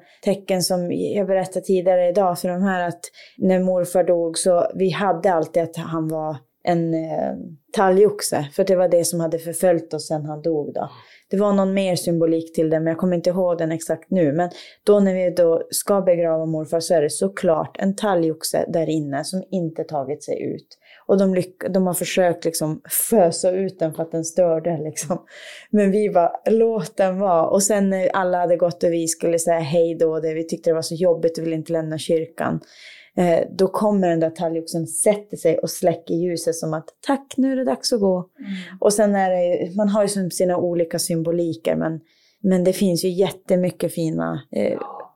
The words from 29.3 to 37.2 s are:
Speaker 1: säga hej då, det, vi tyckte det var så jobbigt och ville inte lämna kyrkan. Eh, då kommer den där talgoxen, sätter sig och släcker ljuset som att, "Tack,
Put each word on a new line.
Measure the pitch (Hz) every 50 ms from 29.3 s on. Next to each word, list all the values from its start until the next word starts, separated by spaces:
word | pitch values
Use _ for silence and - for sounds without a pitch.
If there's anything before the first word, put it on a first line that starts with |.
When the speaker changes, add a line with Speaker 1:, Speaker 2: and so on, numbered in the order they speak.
| 170 165
Speaker 1:
säga | 165 170 170 165
hej | 160 139 160 175 170 170 165 160
då, | 170 160 160 160
det, | 156 160 156
vi | 160 165 165
tyckte | - 160 - 170
det | 160
var | 160
så | 156 - 175
jobbigt | 156 185 180 165 160 160 165 165 165
och | 160
ville | 165 165
inte | 160 156 - 165
lämna | 160 160 156 156 160
kyrkan. | - - 170 160 160 160 - - - - 156 160 - - - - - - - - - _ _ -
Eh, | 180 175 165 - - - - -
då | 190 185
kommer | - - 214 214 208 196 185 175
den | 165 165
där | 165 160
talgoxen, | 160 - 180 165 165 165 165 - - 165 165 160
sätter | - - - 214 202 208 208 - - 147
sig | - 170 156 -
och | - 165
släcker | - - - 175 165 165 - - 170
ljuset | 165 175 180 170 160 - 170 165
som | - - 160 156
att, | 156 - - - _ - -
"Tack, | 277 277